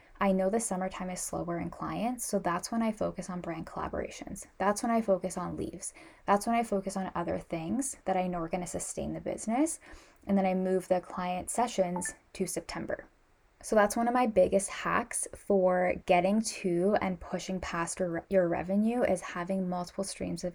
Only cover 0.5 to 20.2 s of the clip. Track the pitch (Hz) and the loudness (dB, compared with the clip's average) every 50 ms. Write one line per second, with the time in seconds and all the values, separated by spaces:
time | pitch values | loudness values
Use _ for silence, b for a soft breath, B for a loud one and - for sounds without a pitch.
0.5 | 208 226 226 - 196 180 190 190 - - 190 180 180 180 - - - 165 165 175 | 2 0 0 -2 -2 -2 -4 -4 -6 -6 -8 -8 -6 -6 -6 -6 -4 -4 -4 -4
1.5 | 170 170 165 170 - - 165 160 160 170 202 240 247 240 - - - 196 175 180 | -4 -4 -4 -6 -8 -8 -8 -6 -4 -2 -2 -2 -4 -4 -4 -2 -2 0 0 0
2.5 | 170 180 - - 233 226 226 220 214 - 180 170 170 - 180 - 185 180 170 170 | -2 -2 -2 -2 -2 0 0 0 0 0 -2 -2 -2 -4 -6 -6 -6 -6 -4 -6
3.5 | 165 160 170 - - - 156 143 - - - - - - - - - - - - | -6 -6 -6 -8 -8 -8 -6 -4 -4 -4 -4 -6 -8 -10 -12 -10 -10 -12 -14 -12
4.5 | _ - 190 196 208 208 - 233 233 226 226 202 190 180 - 185 - 185 175 170 | _ -2 0 0 2 2 0 0 0 2 2 2 2 2 0 -2 -6 -4 -6 -6
5.5 | 160 151 - - - 175 - - - B B B B B B B 196 202 - 233 | -6 -6 -6 -6 -8 -10 -12 -12 -14 B B B B B B B 2 2 2 2
6.5 | 233 233 233 - 208 190 190 190 - 196 190 180 - 170 175 160 175 185 - - | 0 0 0 0 -2 -2 -2 -2 -4 -4 -4 -4 -4 -4 -2 -2 -2 -4 -4 -6
7.5 | - - 160 170 208 262 277 - - - - - 190 185 185 185 175 170 165 165 | -6 -6 -4 -2 -2 -2 -2 -4 -8 -6 -2 -2 0 0 0 0 -2 -4 -4 -4
8.5 | - 180 175 170 - 170 - - - - 143 147 160 160 - - - - - 214 | -4 -4 -4 -4 -6 -6 -6 -8 -8 -6 -6 -6 -6 -6 -6 -6 -6 -6 -4 -2
9.5 | 226 254 311 320 - - B B B B B B B B B - 202 196 190 185 | 2 2 2 2 0 -4 B B B B B B B B B 2 2 4 4 4
10.5 | 185 185 185 185 190 185 180 - 185 185 - - - - 180 180 180 180 - - | 4 2 2 2 2 2 2 2 0 0 0 -4 -6 -4 -2 -2 -2 -2 -4 -4
11.5 | - - 240 233 - - 185 175 180 180 185 - - - _ _ - - 190 170 | -2 0 0 0 2 0 0 2 0 -2 -4 -6 -8 -10 _ _ -6 -4 -4 -2
12.5 | - - - - - - - - - - - - _ _ _ _ _ _ _ _ | -4 -6 -6 -6 -8 -8 -6 -6 -6 -6 -8 -12 _ _ _ _ _ _ _ _
13.5 | _ - - - 220 220 202 208 - 233 233 240 240 247 220 220 220 185 185 180 | _ -12 -2 2 6 6 6 6 4 2 2 2 4 4 4 4 6 6 6 6
14.5 | 190 196 196 - - - - 185 175 180 - - - - - - - - - - | 6 2 2 0 -6 -6 -2 0 2 0 0 0 -4 -6 -6 -6 -10 -8 0 2
15.5 | 202 190 185 185 180 180 180 180 - 185 - - 185 175 175 190 208 226 226 - | 4 6 6 6 4 4 4 2 0 0 4 4 6 6 6 4 4 2 2 0
16.5 | - - - 185 170 170 180 202 214 - - 190 180 170 - - - 180 - - | -4 -4 -2 0 2 4 4 4 4 2 2 0 -2 -4 -6 -6 -6 -6 -4 -4
17.5 | 190 180 - - - 170 170 165 - - 185 175 165 165 - - 196 190 180 170 | -4 -4 -4 -4 -4 -2 -2 -2 -2 -2 -2 -2 -2 -4 -2 2 4 4 6 4
18.5 | 170 180 175 180 196 202 214 220 240 247 226 - 190 175 - - - 180 175 175 | 4 0 0 0 2 2 4 4 2 2 4 4 2 2 -2 -4 -6 -4 -4 -2
19.5 | 196 190 185 180 180 180 175 175 - - 196 - - - | 0 0 0 0 -2 -2 -4 -6 -6 -6 -6 -6 -6 -6